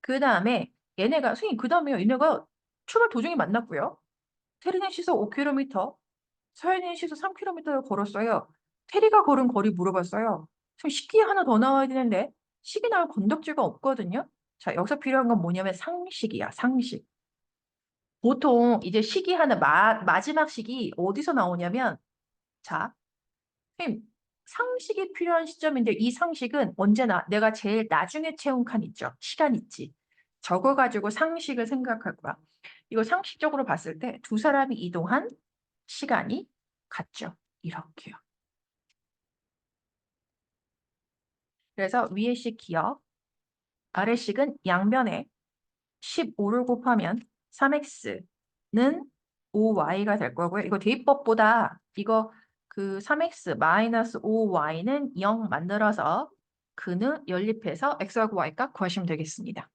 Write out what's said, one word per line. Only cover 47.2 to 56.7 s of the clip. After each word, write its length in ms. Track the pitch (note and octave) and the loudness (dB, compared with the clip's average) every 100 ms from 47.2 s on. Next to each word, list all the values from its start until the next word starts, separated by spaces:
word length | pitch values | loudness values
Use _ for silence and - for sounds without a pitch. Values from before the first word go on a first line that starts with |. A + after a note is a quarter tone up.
| - _ _ | -8 _ _
삼 240 | - C4+ | 0 2
엑스는 1300 | D4 D4 - - F#2 - _ _ _ _ G#3+ C4 E4 - _ _ _ _ | 2 -4 -12 -10 -10 -12 _ _ _ _ 2 2 2 -8 _ _ _ _
오 220 | G#3 A3 | 2 2
와이가 420 | G#3 D3+ F#3 G#3 G3+ | 2 0 0 0 0
될 180 | E3+ | -2
거고요. 300 | B2+ F3 F#3+ | -2 -2 -2
이거 140 | G3+ G3 | -2 0
대입법보다 1040 | G3+ B3+ B3+ C#4 C#4 A3+ G#3+ A#3 G3+ - _ - | 0 0 2 2 4 4 6 6 2 -4 _ -10
이거 360 | G3+ A3 A3 - _ _ _ | 0 0 0 -10 _ _ _
그 320 | - G3 G3 | -8 -6 -6
삼 220 | G3+ D4 | -2 -2
엑스 280 | E4+ - - B2+ | -2 -4 -6 0
마이너스 600 | D#3 F3+ A3+ A3+ A3+ A#3 | 2 4 2 0 -2 -4
오 280 | - A3 A3 | -2 0 2
와이는 680 | F3+ D3+ D#3+ G3 C#4+ C#4+ F3 | 0 0 -2 -2 -2 -4 -2
영 280 | G3 A3+ G#3+ | -2 0 -2
만들어서 840 | C#3 F3 G#3 G#3+ G#3+ C#3 F#3 D4+ _ _ _ _ | -4 -2 0 2 2 0 -2 -4 _ _ _ _